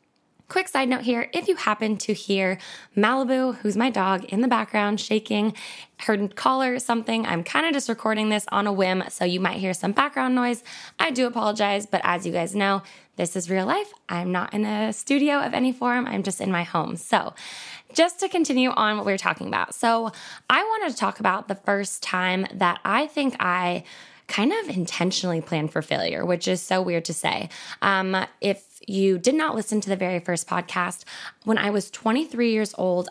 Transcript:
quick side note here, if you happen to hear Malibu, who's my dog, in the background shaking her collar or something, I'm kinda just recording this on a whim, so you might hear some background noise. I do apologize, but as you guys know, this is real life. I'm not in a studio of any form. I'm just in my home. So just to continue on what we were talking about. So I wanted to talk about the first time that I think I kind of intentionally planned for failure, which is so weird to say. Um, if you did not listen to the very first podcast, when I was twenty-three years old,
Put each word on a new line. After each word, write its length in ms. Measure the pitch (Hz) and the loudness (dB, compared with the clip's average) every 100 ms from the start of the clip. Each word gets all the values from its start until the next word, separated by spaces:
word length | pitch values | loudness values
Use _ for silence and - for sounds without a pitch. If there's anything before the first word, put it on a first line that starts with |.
| _ _ _ _ - | _ _ _ _ -4
quick 180 | 370 370 | -2 0
side 220 | 269 262 | 0 2
note 120 | 254 | 2
here, 280 | 226 233 - | 0 -2 -2
if 140 | 339 370 | -2 -2
you 80 | 359 | 0
happen 420 | - 208 220 208 | 0 2 0 0
to 160 | - | -2
hear 440 | 202 - 196 190 185 - - - 202 | -4 0 0 2 -2 -8 -18 -4 2
Malibu, 640 | 214 262 254 262 254 240 | 4 4 2 2 2 0
who's 200 | 214 196 | -2 2
my 120 | 254 | 2
dog, 360 | 214 190 185 - | 2 2 0 0
in 160 | 190 | 0
the 60 | 254 | 2
background 520 | 226 214 214 208 208 | 2 0 0 0 0
shaking 540 | - 214 214 208 214 - - - - - | 0 0 0 0 0 -2 -10 -16 -18 -6
her 280 | - 208 202 | -2 0 -2
collar 440 | - 254 262 262 | 0 2 2 2
or 60 | 247 | 0
something, 460 | - 233 220 226 220 | 0 0 0 -2 0
I'm 180 | 170 | -2
kinda 280 | 170 285 330 | 0 0 2
just 180 | 285 - | 0 -2
recording 400 | 226 220 214 214 | -2 -2 0 0
this 160 | 214 - | 0 0
on 160 | 208 208 | 0 2
a 60 | |
whim, 300 | 196 185 185 - | 2 2 2 -2
so 140 | - | -2
you 160 | 180 180 | 0 0
might 180 | 185 - | 0 0
hear 160 | 190 | -2
some 180 | 185 185 | -2 0
background 440 | 202 285 277 262 254 | 2 2 0 0 2
noise. 280 | 247 233 - - - - | 0 -2 -8 -16 -10 -2
I 120 | 320 | 0
do 140 | 247 247 | 2 0
apologize, 600 | 233 220 214 202 202 208 | 2 0 0 0 0 0
but 160 | 190 | 0
as 220 | - 175 180 | 2 0 0
you 80 | |
guys 220 | 170 170 196 | -2 -2 0
know, 260 | 196 196 - - - - | 2 0 -4 -18 -12 -4
this 180 | 175 190 | -4 -4
is 140 | 170 | -2
real 160 | 190 190 | 0 0
life. 260 | 349 415 - - | -2 -4 -10 -8
I'm 240 | 175 180 | -4 -2
not 220 | 180 - | -2 -2
in 100 | 208 | -2
a 300 | 214 214 220 | -2 -2 -2
studio 460 | 214 - 277 294 285 | -4 0 2 2 2
of 160 | 262 - | 0 0
any 160 | 254 | 0
form. 340 | 254 247 247 247 | 0 0 0 0
I'm 160 | 202 | -2
just 180 | 196 190 | -2 -2
in 120 | 196 | -2
my 100 | 175 | -2
home. 340 | 170 170 - 170 | 0 -2 -2 -6
So 360 | - 220 - - - - - - - | 0 0 0 -8 -14 -14 -16 -18 -4
just 280 | - 339 - | 2 2 2
to 100 | 381 | -2
continue 400 | 359 311 254 254 | 2 2 4 4
on 260 | - 214 214 | 4 2 2
what 120 | 196 | 0
we 40 | |
were 60 | 190 | 0
talking 300 | 185 - - | 0 0 -2
about. 260 | 92 - | -2 -2
So 380 | - 233 226 226 - - - - | 0 2 2 0 -8 -16 -6 2
I 100 | 277 | 2
wanted 300 | 427 440 359 | 2 0 -2
to 60 | 226 | -2
talk 220 | 202 - | -4 0
about 280 | 208 190 - | 0 0 -2
the 80 | 190 | -4
first 480 | - 202 202 - | 0 0 -2 -6
time 420 | - 185 185 185 190 | -4 0 0 0 -2
that 260 | 185 180 - - | 0 0 2 0
I 220 | 220 302 | 0 0
think 280 | 302 269 - | 0 0 0
I 460 | 185 180 180 180 - - - - - | 0 2 0 -2 -6 -18 -20 -18 -6
kind 260 | - 233 | 0 2
of 160 | 440 381 | 2 -2
intentionally 720 | 185 170 - 180 - 180 165 | -4 -2 0 0 0 -2 -2
planned 300 | 156 160 156 | -2 -2 -2
for 100 | 160 | -2
failure, 440 | 156 143 82 - 175 | 0 0 0 -2 0
which 220 | 175 185 | 0 0
is 140 | 185 | -2
so 180 | - 185 | 0 0
weird 260 | 185 170 160 | 2 0 -2
to 80 | |
say. 360 | 165 - - 170 - - - | -4 -2 -2 -4 -12 -16 -2
Um, 340 | 196 190 190 190 - - | 2 2 2 0 -2 -2
if 240 | 202 196 - - - | -2 -2 -6 -16 -4
you 320 | 196 190 185 | 2 4 4
did 160 | 208 | 2
not 220 | 302 311 226 | 2 2 -2
listen 260 | 208 214 | -2 -2
to 80 | 196 | 0
the 60 | 190 | 0
very 240 | 180 180 | 0 0
first 280 | 175 170 - | -2 -2 -2
podcast, 560 | 180 175 185 175 - - - - - | -4 -2 -2 -2 -4 -12 -16 -16 -6
when 140 | 214 220 | 0 2
I 140 | 202 | 2
was 180 | 208 190 | 0 -2
twenty-three 640 | - 220 247 320 233 233 | -2 0 2 0 0 2
years 240 | 220 208 - | 2 0 0
old, 320 | 185 180 180 | 0 0 0